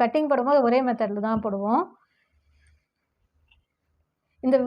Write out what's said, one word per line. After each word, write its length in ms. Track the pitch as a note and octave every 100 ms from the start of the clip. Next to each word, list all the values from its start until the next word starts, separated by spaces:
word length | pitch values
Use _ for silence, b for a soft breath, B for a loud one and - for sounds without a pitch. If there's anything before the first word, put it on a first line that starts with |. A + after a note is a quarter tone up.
கட்டிங் 280 | A#3 D4+ D4+
போடும்போது 280 | C4+ B3 C#4+ A#3+
ஒரே 120 | B3 B3+
மெத்தட்ல 340 | A#3 G#3 G3+ G#3+
தான் 160 | A3 G#3+
போடுவோம். 380 | G3 G3+ C4 F#4+ - _ _ _ _ _ _ _ _ _ _ _ _ _ _ _ _ _ _ _ _ _ _ _ _ B3+
இந்த 100 | C4